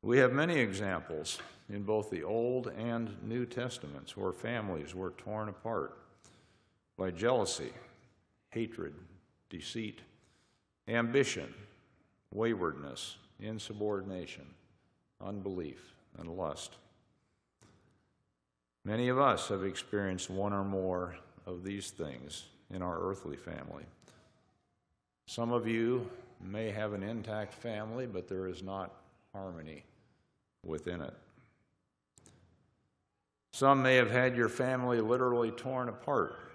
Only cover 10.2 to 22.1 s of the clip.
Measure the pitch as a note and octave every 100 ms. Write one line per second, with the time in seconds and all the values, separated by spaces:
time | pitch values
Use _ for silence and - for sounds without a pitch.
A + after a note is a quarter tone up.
10.2 | _ _ _ _ _ _ - A#2 A#2 C3
11.2 | C3 - C#2+ - G#2 - _ _ _ _
12.2 | _ G2 A2+ G#2+ F2 C#2+ C#2+ B1 - -
13.2 | - - G#2 A2 - G#2 G#2 G2+ F#2+ F#2
14.2 | D#2+ - C#2+ C#2+ _ _ _ _ _ _
15.2 | G2 G2+ G2 F#2 D#2 - - - _ -
16.2 | E2 E2+ E2 - - - - _ _ _
17.2 | _ _ _ _ - - _ _ _ _
18.2 | _ _ _ _ _ _ - A2 B2 B2+
19.2 | C#3 G2 - G2 F#2+ - - G#2 G2 F#2
20.2 | - F#2+ G2+ G2+ G2 G2 F#2 F2+ F2 E2+
21.2 | - - - F2+ F#2+ G2+ F#2+ - D#2+